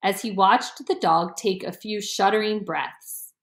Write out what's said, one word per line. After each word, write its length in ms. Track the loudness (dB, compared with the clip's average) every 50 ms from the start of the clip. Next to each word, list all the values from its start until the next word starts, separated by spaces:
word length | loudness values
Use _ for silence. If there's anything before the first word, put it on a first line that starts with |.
as 200 | -2 -2 -2 0
he 100 | -4 -4
watched 540 | 0 4 6 6 6 4 2 -2 -8 -14 -6 -4
the 80 | -2
dog 420 | 0 2 4 4 4 2 0 -4 -4
take 260 | -2 -2 -2 -2 -4
a 80 | -8
few 300 | -10 -10 -8 -6 -6 -6
shuddering 640 | -6 -6 -2 0 2 2 2 2 2 0 -2 -4 -4
breaths. 680 | -4 -4 -4 -4 -6 -8 -14 -16 -16 -14 -14 -14 -16 -20 _